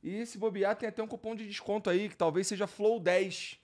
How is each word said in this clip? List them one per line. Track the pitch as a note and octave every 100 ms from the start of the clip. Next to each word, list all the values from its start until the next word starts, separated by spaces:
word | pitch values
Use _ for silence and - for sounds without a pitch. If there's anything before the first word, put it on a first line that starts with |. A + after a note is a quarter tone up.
e | - G3 A#3
se | -
bobear | A3 G3 F#3+ G#3+
tem | A3+
até | -
um | A3
cupom | A#3 A3
de | A3 A3
desconto | G3+ - G#3 G3+
aí, | F3+ G#3
que | -
talvez | E3 D#3 F#3+
seja | G3 G3+
flow | - G#3 A3+
dez | F3 F#3 F#3+ F3 - -